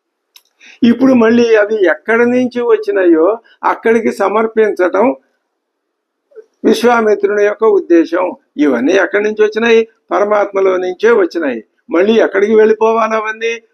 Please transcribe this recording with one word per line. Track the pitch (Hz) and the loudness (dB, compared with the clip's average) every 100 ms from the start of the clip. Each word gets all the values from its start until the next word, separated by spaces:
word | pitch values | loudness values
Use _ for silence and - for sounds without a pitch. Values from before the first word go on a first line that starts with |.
| _ _ _ _ _ _ - - | _ _ _ _ _ _ -20 -2
ఇప్పుడు | 233 233 262 | 0 2 2
మళ్ళీ | 247 220 240 233 220 | 2 2 2 2 2
అవి | 208 220 175 | 0 0 0
ఎక్కడి | 151 - 226 240 | -2 -2 0 0
నుంచి | 247 254 240 | 0 -2 -4
వచ్చినాయో | 240 220 208 196 180 160 175 226 _ _ | -2 -2 -2 0 2 2 2 -2 _ _
అక్కడికి | - 180 226 226 226 | -4 -2 0 0 -2
సమర్పించటం | 233 190 208 220 220 214 190 180 185 247 269 _ _ _ _ _ _ _ _ _ _ _ - _ _ - | -2 -2 -2 -2 0 -2 0 -2 0 -2 -2 _ _ _ _ _ _ _ _ _ _ _ -20 _ _ -2
విశ్వామిత్రుని | 220 233 233 214 202 196 208 | 2 2 2 0 0 -2 0
యొక్క | 208 208 | -2 0
ఉద్దేశం. | 220 196 160 170 151 170 185 262 _ - | 0 0 2 0 2 -4 -6 -8 _ -2
ఇవన్నీ | 147 120 135 | 0 0 0
ఎక్కడి | 190 180 202 | 0 0 -2
నుంచి | 214 214 | -4 -2
వచ్చినాయి? | 214 214 233 226 226 _ _ | -2 0 0 0 0 _ _
పరమాత్మలో | 180 208 208 196 190 190 185 | -4 0 0 -2 0 0 0
నుంచే | 185 180 220 | -4 -2 0
వచ్చినాయి. | 226 175 170 147 117 - _ _ | 2 0 -2 -6 -6 -12 _ _
మళ్ళీ | 160 202 | -2 2
ఎక్కడికి | 220 156 196 208 220 | 2 0 0 2 2
వెళ్ళిపోవాలి? | 220 214 220 226 220 220 | 2 2 0 0 -2 -4
అవన్నీ | 214 220 226 233 _ | -6 -8 -8 -8 _